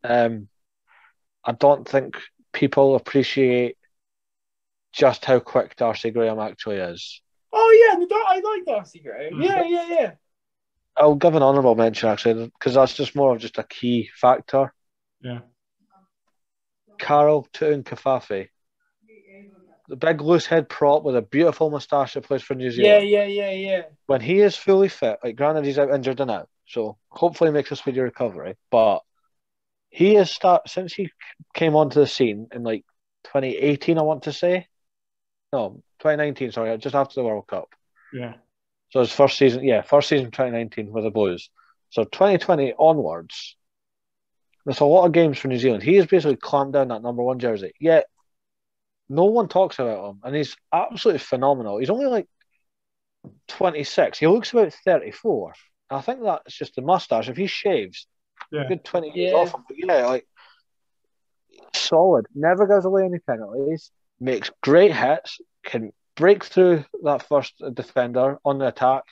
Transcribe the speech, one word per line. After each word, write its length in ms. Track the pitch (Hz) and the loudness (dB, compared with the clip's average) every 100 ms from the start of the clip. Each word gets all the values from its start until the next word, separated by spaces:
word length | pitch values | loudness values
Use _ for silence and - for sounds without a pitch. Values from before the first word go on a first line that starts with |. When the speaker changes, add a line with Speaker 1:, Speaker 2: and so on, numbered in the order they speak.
Speaker 1:
Um, 460 | 120 120 117 113 104 _ _ _ _ _ _ _ _ _ | 0 0 0 -4 -14 _ _ _ _ _ _ _ _ _
I 80 | - | -10
don't 340 | 117 143 139 117 | 2 2 2 0
think 280 | 139 135 - - _ _ | -4 -4 -14 -20 _ _
people 440 | - 139 143 139 131 | -4 0 4 4 2
appreciate 800 | - 143 127 - 131 123 123 - _ _ _ _ _ _ _ _ _ _ _ | 0 -2 -2 0 0 2 -2 -6 _ _ _ _ _ _ _ _ _ _ _
just 320 | - 139 117 | 2 2 2
how 140 | - 127 | 0 0
quick 360 | - 127 92 - | 2 -4 -4 -4
Darcy 340 | 117 110 117 | -4 -4 -6
Graham 280 | 113 113 110 | -2 -2 -2
actually 360 | 107 - - 101 | -8 -10 -8 -6
is. 440 | 90 82 - - _ _ _ | -8 -10 -18 -20 _ _ _
Speaker 2:
Oh, 340 | 440 453 453 453 | 2 8 8 8
yeah, 100 | 359 | 4
the 80 | 359 | -2
Dar-, 120 | 415 415 | -2 -2
I 140 | 370 | -2
like 240 | 415 427 | -2 -6
Darcy 360 | 349 214 175 175 | -6 -8 -8 -20
Graham. 340 | 143 110 151 | -18 -14 -12
Speaker 3:
Mm. 100 | 175 | -4
Speaker 2:
Yeah, 200 | 349 381 | -2 -2
yeah, 220 | 339 349 339 | -2 -4 -2
yeah. 220 | 339 220 - _ _ _ _ _ _ _ - | -2 -2 -6 _ _ _ _ _ _ _ 2
Speaker 1:
I'll 180 | 151 143 | 4 4
give 180 | 170 | 2
an 80 | 156 | 4
honourable 320 | 135 139 131 | 4 4 4
mention, 340 | 110 113 107 113 | 4 2 0 -2
actually, 420 | 104 120 113 117 _ | 0 -2 -2 -6 _
'cause 140 | 139 | 0
that's 200 | 127 131 | 4 2
just 200 | - 139 | 0 -8
more 200 | 143 135 | 0 0
of 60 | 117 | 0
just 180 | 113 - | -6 -12
a 40 | |
key 480 | - - 120 120 104 - | -12 -8 -2 -2 -4 0
factor. 560 | 123 127 - 135 131 _ _ _ _ _ | 2 2 0 -2 -2 _ _ _ _ _
Speaker 3:
Yeah. 200 | 127 120 120 _ _ _ _ _ _ _ _ _ _ _ _ _ _ - | -14 -14 -14 _ _ _ _ _ _ _ _ _ _ _ _ _ _ -14
Speaker 1:
Karl 480 | - 147 147 151 131 | 0 4 4 2 -2
Tu'un 300 | - 156 147 | -6 -2 -2
Kafafi. 640 | - 123 - 131 - 98 98 _ _ _ _ _ 220 220 _ 196 202 _ _ _ _ | -6 -8 -4 -4 -4 -10 -10 _ _ _ _ _ _ -20 _ -20 -20 _ _ _ _
The 80 | 139 | -4
big 240 | 156 160 | -2 0
loose 260 | 147 170 - | 2 0 2
head 220 | 165 135 | -2 -2
prop 340 | - 147 147 | 0 2 2
with 140 | 147 123 | 0 -4
a 60 | |
beautiful 460 | 110 139 170 143 160 | -2 0 0 2 -2
moustache 440 | 147 - 143 131 | -4 -2 -2 -2
that 80 | 139 | -6
plays 180 | - 135 | -6 -6
for 120 | - | -6
New 120 | 131 127 | -6 -6
Speaker 2:
Yeah, 40 | 117 - 208 | 2 6 6
Speaker 1:
Zealand. 80 | 202 | 4
Speaker 2:
yeah, 160 | 202 | 0
yeah, 260 | 202 202 202 | 0 -4 -6
yeah. 320 | 190 196 185 160 _ - | -6 -4 -6 -6 _ -4
Speaker 1:
When 140 | 135 | -2
he 200 | 120 190 | 0 2
is 160 | 208 - | 2 2
fully 320 | - 196 196 | 2 2 2
fit, 300 | - 120 104 | 0 -4 -4
like, 100 | 120 113 | -8 -2
granted 280 | 143 156 | -2 0
he's 140 | 143 139 | -2 0
out 100 | 139 | 0
injured 300 | 143 127 127 | 0 -2 -4
and 100 | 131 | -4
out, 180 | 101 - _ _ | -6 -10 _ _
so 300 | 120 107 - _ | -8 -8 -12 _
hopefully 420 | - 170 156 165 | -2 -2 2 0
he 40 | |
makes 180 | 147 135 | 0 -4
a 40 | 139 | -8
speedy 220 | - 127 | -6 -4
recovery. 580 | 127 - 120 90 80 95 _ | -6 -4 -8 -8 -14 -16 _
But 300 | 120 110 98 _ _ _ _ _ _ _ _ _ | 2 4 0 _ _ _ _ _ _ _ _ _
he 260 | - 185 | 2 4
has 160 | 208 185 | 6 4
start, 380 | - 190 170 - | 0 2 2 0
since 240 | - 185 | -10 -10
he 160 | - 185 _ - - - | -10 -10 _ -20 -20 -16
came 200 | - 165 | -2 2
onto 240 | 151 147 147 | 2 2 2
the 80 | 139 | 2
scene 420 | - 123 104 113 | 2 -2 -2 -12
in, 100 | 123 | -10
like, 220 | 117 110 _ _ _ _ | -8 -8 _ _ _ _
twenty 320 | - 139 131 120 | -6 -6 -4 -2
eighteen, 420 | 143 143 - 165 | -2 0 0 0
I 40 | |
want 220 | 151 151 | 0 -4
to 80 | 151 | -8
say. 360 | 143 175 180 175 _ _ _ _ _ _ _ _ | -4 -2 -2 -6 _ _ _ _ _ _ _ _
No, 300 | 135 104 127 _ _ | -6 -6 -10 _ _
twenty 200 | 156 151 | -2 -2
nineteen, 340 | 151 135 127 | -4 -4 -8
sorry, 240 | 117 113 113 | -6 -6 -6
just 160 | 143 | -4
after 200 | 135 135 - | -2 -2 -4
the 80 | |
World 240 | 120 107 - | -4 -6 -8
Cup. 260 | 92 80 _ _ _ _ | -12 -12 _ _ _ _
Speaker 3:
Yeah. 220 | 131 120 113 _ _ _ _ _ | -14 -14 -16 _ _ _ _ _
Speaker 1:
So 100 | 135 | -2
his 120 | 120 | 0
first 260 | - 135 - | 4 4 6
season, 260 | 135 123 | 2 4
yeah, 180 | 135 110 | 0 0
first 260 | - 143 143 | 2 2 2
season 220 | 151 123 | -2 -2
twenty 220 | - 127 | -4 -4
nineteen 400 | 117 113 - 104 | -4 -8 -10 -10
with 100 | 110 | -6
the 80 | 107 | -4
Blues. 400 | 107 101 87 - _ _ _ _ | -2 -2 -2 -12 _ _ _ _
So 160 | - | -6
twenty 340 | 107 - 196 180 | -6 2 2 2
twenty 340 | - 170 135 | 0 0 0
onwards, 840 | - 160 156 92 85 85 - - _ _ _ _ _ _ _ _ _ _ _ | 2 2 2 -2 -8 -14 -18 -18 _ _ _ _ _ _ _ _ _ _ _
that's 140 | - 131 | -10 0
a 60 | |
lot 220 | 147 175 175 | 4 6 6
of 40 | |
games 240 | 165 165 131 | 6 2 0
for 80 | 135 | -4
New 100 | 123 | 0
Zealand. 240 | 127 107 | 0 0
He 140 | 110 196 | 4 4
has 100 | 170 | 4
basically 300 | 185 151 135 | 2 2 -2
clamped 380 | - 143 139 | -2 -2 0
down 140 | 139 131 | -2 -2
that 140 | 113 | -4
number 220 | 117 120 | -6 -4
one 160 | 123 127 | -4 -2
jersey. 320 | 120 107 92 _ | -4 -4 -8 _
Yet, 260 | 156 180 - _ _ _ _ _ _ _ _ _ _ | 2 2 2 _ _ _ _ _ _ _ _ _ _
no 160 | 139 | 0
one 240 | 190 233 190 | 2 2 0
talks 300 | 180 190 - | 0 -2 -2
about 280 | 123 104 101 | -6 -6 -10
him, 100 | 101 | -14
and 120 | 123 147 | -8 -6
he's 200 | 139 - _ | -6 -10 _
absolutely 460 | 165 - 233 226 160 | -4 -4 -2 0 0
phenomenal. 600 | - 127 135 139 107 104 | -4 -2 0 0 -4 -6
He's 120 | 139 | -4
only, 160 | 220 277 | -2 -2
like, 220 | 233 175 _ _ _ _ _ _ _ _ _ - _ - | -4 -6 _ _ _ _ _ _ _ _ _ -20 _ -20
twenty-six. 680 | - 185 151 143 - 151 - | -4 -2 -2 -6 -2 -2 0
He 80 | 156 | 2
looks 240 | 214 - | 2 0
about 200 | 240 190 - | 0 0 -2
thirty-four. 680 | - 185 - - 226 139 85 - _ _ _ | -2 -2 -2 -8 -4 -4 -6 -18 _ _ _
I 100 | 135 | -8
think 220 | 135 262 | -8 -6
that's 340 | 220 156 - - | -4 -6 -8 -16
just 200 | 135 - | -12 -8
the 60 | |
moustache. 460 | 135 180 - 113 113 | -2 -2 0 -4 -4
If 80 | 156 | -6
he 100 | 190 | -6
shaves, 580 | - 214 233 95 - - _ _ _ - | -4 -2 -2 -4 -14 -20 _ _ _ -12
Speaker 3:
Yeah. 100 | 151 | -10
Speaker 1:
a 60 | 135 | -6
good 160 | 180 | -8
twenty 260 | - 175 156 | -4 -6 -6
years 220 | 156 180 | -4 0
Speaker 2:
Yeah. 60 | 185 | 2
Speaker 1:
off 160 | 175 | 0
him. 100 | - _ | -4 _
But 80 | 302 | -10
yeah, 280 | 185 156 123 | 0 0 0
like, 220 | 127 _ _ _ _ _ _ _ _ _ _ _ _ _ _ - | -2 _ _ _ _ _ _ _ _ _ _ _ _ _ _ -12
solid. 520 | - - 165 185 147 110 | -8 0 2 4 2 0
Never 320 | 139 156 180 202 | -4 0 2 4
gives 180 | 202 | 2
away 200 | 185 196 | 2 0
any 140 | 190 175 | 0 -4
penalties. 720 | - 117 104 120 139 160 - _ _ _ | -6 -8 -6 -6 -4 -6 -10 _ _ _
Makes 300 | 127 120 - _ | -4 -4 -6 _
great 300 | - 160 196 | 2 6 6
hits. 480 | 156 127 156 - - - _ | 2 0 -2 -4 -20 -20 _
Can 280 | - 120 110 _ _ - | -10 -10 -10 _ _ 0
break 280 | 170 202 | 2 2
through 400 | - - 180 165 143 403 | 2 2 4 4 -2 -6
that 200 | 160 143 - | -4 -4 0
first 280 | 147 127 _ - | -2 -2 _ -12
defender 640 | 117 - - 120 123 135 139 | -12 -6 -4 -2 0 0 -2
on 140 | 143 139 | -4 -2
the 80 | 131 | -4
attack. 360 | - 131 131 - | 0 0 0 -4